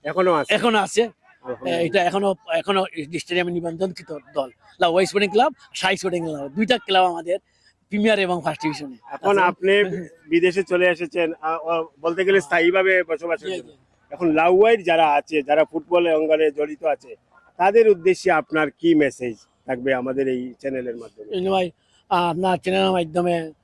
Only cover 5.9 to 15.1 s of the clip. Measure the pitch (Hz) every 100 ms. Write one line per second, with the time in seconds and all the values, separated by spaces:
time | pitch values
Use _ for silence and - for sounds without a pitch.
5.9 | 190 185 175 165 147 139 151 220 247 -
6.9 | 185 180 170 165 196 _ _ _ _ _
7.9 | 208 220 208 185 175 151 151 156 147 143
8.9 | - - 139 196 196 180 175 190 202 190
9.9 | 175 165 _ 151 165 180 180 185 180 180
10.9 | 165 170 175 165 165 156 165 160 165 160
11.9 | _ 160 170 190 196 180 175 170 185 190
12.9 | 185 165 156 170 160 156 185 123 147 _
13.9 | _ _ 143 170 156 170 185 220 226 175
14.9 | 165 156